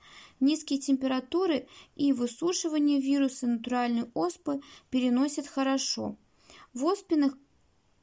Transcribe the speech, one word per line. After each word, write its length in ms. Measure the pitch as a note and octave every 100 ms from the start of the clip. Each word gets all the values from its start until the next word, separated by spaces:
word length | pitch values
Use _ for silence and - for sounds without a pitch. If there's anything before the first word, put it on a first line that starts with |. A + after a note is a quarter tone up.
| - - - -
Низкие 400 | C4+ D#4 - C#4
температуры 880 | C#4 C4 C4 C4 B3+ E4+ F#4 C4+ - - - -
и 180 | C#4+
высушивание 880 | A#3+ A#3+ - E4+ F4+ E4+ D4+ D4 C#4+
вируса 460 | C4+ C#4+ C4+ - A#3+
натуральной 640 | A#3 A#3 B3 A#3+ A#3 A#3+
оспы 480 | D4+ F4 - D4 C#4 - - -
переносят 560 | B3+ B3 B3 C#4+ D4 C#4+
хорошо. 680 | C4+ C4+ C4+ - A3+ G#3+ G#3 _ _ - - -
В 120 | A#3+ D#4
оспенных 520 | G4 - D#4 C#4 C#4 _ _ _ _ _ _